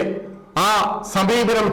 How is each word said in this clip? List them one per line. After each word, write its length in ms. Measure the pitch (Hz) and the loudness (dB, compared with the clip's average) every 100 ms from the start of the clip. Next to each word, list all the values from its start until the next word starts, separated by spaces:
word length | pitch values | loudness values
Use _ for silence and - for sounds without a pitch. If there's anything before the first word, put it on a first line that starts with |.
| 185 175 - - - 156 196 | -2 -6 -10 -16 -8 0 2
ആ 20 | 214 - - - | 2 0 -4 -4
സമീപനം 540 | 190 190 240 220 220 208 | -2 2 2 2 2 0